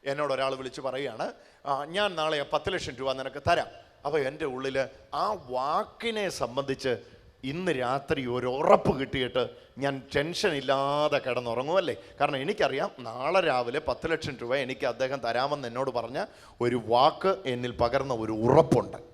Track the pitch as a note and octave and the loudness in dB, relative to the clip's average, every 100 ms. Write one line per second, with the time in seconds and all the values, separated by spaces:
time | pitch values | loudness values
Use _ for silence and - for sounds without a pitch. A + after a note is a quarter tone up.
0 | C#3 C#3 D3 C3+ C3+ C3+ C3 A#2+ C3 B2+ | -4 -2 0 0 0 -2 -8 -6 -6 -4
1 | C#3 A2+ F#3 - - _ - C#3 D3 F3 | -6 -6 -8 -8 -20 _ -4 -4 -2 -2
2 | G#3 E3+ D#3 D#3 C#3 D3+ E3+ F3+ - B2+ | 0 0 0 0 0 -2 0 -4 -4 -4
3 | C3+ C3 C3+ C#3+ D#3+ E3+ A#2+ - - - | -4 -2 -4 -4 2 2 2 -8 -20 -8
4 | C#3+ D3+ C3 D3+ D3+ B2+ C3+ C3 B2+ - | -2 0 0 -2 -6 -4 -2 -2 -2 -6
5 | - C#3+ F#3 F#3 C3+ B2+ C3+ E3+ G#3+ - | -8 -2 -2 -2 -4 -4 0 0 -2 -6
6 | A#3 G#3+ G3 - B2 B2+ C#3 C3+ C3+ A2+ | -4 -2 -2 -2 -4 -2 -2 -2 0 -2
7 | - - - - B2+ D#3 F#3 C3+ B2 C3+ | -4 -20 -20 -12 -8 -4 -2 0 0 -2
8 | C#3 D3 B2+ B2 B2 C3 D#3+ G3+ - C3 | 0 -2 0 -2 -2 0 6 6 6 0
9 | C3+ C#3 B2+ B2+ A#2 - - - C#3 C3+ | -2 -2 0 0 -2 -4 -20 -6 -4 -4
10 | A#2+ C#3+ D3+ F3 G#3 D3 C3 C3+ C#3 D3 | -2 -2 0 0 0 0 2 2 2 2
11 | D3+ C#3+ B2+ B2 B2 A#2 C#3 F#3 E3+ A2+ | 2 2 0 -2 -2 -2 2 2 2 -4
12 | - - D3 C#3+ C#3+ A3 D3+ C3 F#3+ - | -10 -2 0 0 -2 0 0 2 -4 -6
13 | A#2 A#2 C3+ F#3+ E3 B2+ A#2+ C3+ D3+ B2 | -10 -4 2 4 4 2 0 -2 -2 -4
14 | E3 D#3+ D3+ B2+ A#2+ C3+ B2+ C3 C3+ A#2 | -2 -2 -4 -8 -2 -2 -2 -2 -2 0
15 | C3 C3+ A#2 A#2 C#3 D3 B2+ A#2 C3 A#2+ | -2 -2 -2 0 0 -2 -4 -4 -2 -2
16 | A#2 C#3 G#3+ - - - A#2+ B2 G#2+ A#2+ | -4 -6 -8 -12 -20 -2 0 0 2 6
17 | C#3+ - F#3+ F#3+ C3+ B2 B2 A#2 A#2+ C3+ | 6 4 0 0 -2 -2 -4 0 2 2
18 | C#3 A#2+ A2 A2 A#2 C#3 D#3 B2 F#2+ - | 0 -2 -2 0 6 8 8 4 2 -8
19 | - | -16